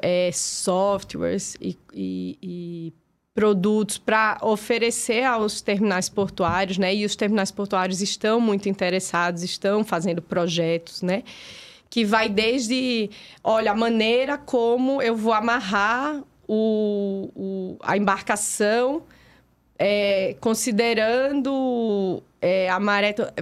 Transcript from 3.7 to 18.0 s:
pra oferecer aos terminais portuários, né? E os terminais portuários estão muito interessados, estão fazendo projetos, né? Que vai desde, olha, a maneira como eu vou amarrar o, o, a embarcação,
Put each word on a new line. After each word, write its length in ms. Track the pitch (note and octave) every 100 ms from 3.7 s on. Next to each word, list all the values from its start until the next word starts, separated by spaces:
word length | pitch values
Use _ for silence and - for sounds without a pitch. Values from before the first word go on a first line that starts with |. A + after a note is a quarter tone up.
| G#3+ G#3 -
pra 400 | - G#3+ A3 -
oferecer 840 | - G#3+ - A#3 A#3 A#3 - A3+
aos 360 | C4 A#3 G#3+ -
terminais 480 | - G3+ G#3+ F3+ F#3
portuários, 720 | - G3 - F3 F3 G3 F#3
né? 160 | F#3
E 100 | G#3
os 120 | G#3 -
terminais 340 | G#3 G#3+ F#3+
portuários 500 | - G3+ G3 F#3 F#3
estão 400 | G3 - G#3+ A3+
muito 280 | A3+ G3+ G3+
interessados, 760 | F#3+ F3+ F#3 F#3 E3+ F3 F3
estão 420 | F3+ - G3 G#3
fazendo 360 | A3 F3 F3+ E3+
projetos, 800 | E3 - E3+ E3 E3 E3 E3+ -
né? 200 | F3+ G3 - - - - - - -
Que 140 | A#3+
vai 240 | G#3+ A3 A3+
desde, 840 | G3+ A3 C4 A3 B3+ B3+ A#3 G3+ - - -
olha, 300 | - A3 A3
a 20 |
maneira 600 | G#3 A3+ A3+ A3 A#3+ C4+ C#4+
como 600 | - B3 A#3 A#3+ C4 C#4
eu 160 | A#3+ A3+
vou 160 | G#3+
amarrar 880 | A3 A3+ A#3+ G3 G#3 G#3 A#3+ C#4+ D4+ C4+ _ -
o, 840 | G#3+ A3 G#3+ G#3+ G#3 G3+ G3 F#3+
o, 420 | - F#3+ F#3+ F#3 -
a 140 | -
embarcação, 1080 | F#3+